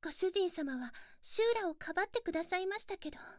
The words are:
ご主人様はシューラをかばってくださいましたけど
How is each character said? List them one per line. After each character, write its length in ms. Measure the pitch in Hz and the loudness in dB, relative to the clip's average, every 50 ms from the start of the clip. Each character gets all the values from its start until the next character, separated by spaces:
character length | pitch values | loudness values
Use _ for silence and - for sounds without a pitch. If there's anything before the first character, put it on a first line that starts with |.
| - | -6
ご 80 | 320 | -6
主 180 | 294 - - 370 | -2 2 2 4
人 200 | 359 403 381 349 | 4 4 2 2
様 260 | - - 311 277 262 | 2 0 -2 -2 -2
は 160 | 254 247 240 - - - - - - | -4 -4 -6 -8 -12 -16 -18 -20 -18
シ 200 | - - - - | -10 -4 2 4
ュ 100 | 440 466 466 453 | 4 6 4 4
ー 20 | |
ラ 80 | 415 339 | 2 0
を 40 | - | -2
か 200 | - - - 320 | -2 -6 -2 0
ば 80 | 359 | 0
っ 60 | 392 427 | 0 2
て 120 | - 466 | 0 -2
く 100 | 466 359 | -2 0
だ 140 | - 320 339 | 0 0 0
さ 140 | 330 370 359 | 0 0 0
い 80 | 370 | 0
ま 120 | 381 403 427 | 0 -2 -4
し 80 | - | -4
た 120 | - 403 - | -6 -8 -6
け 120 | - 311 | -6 -8
ど 80 | 294 - - - - | -8 -8 -14 -16 -16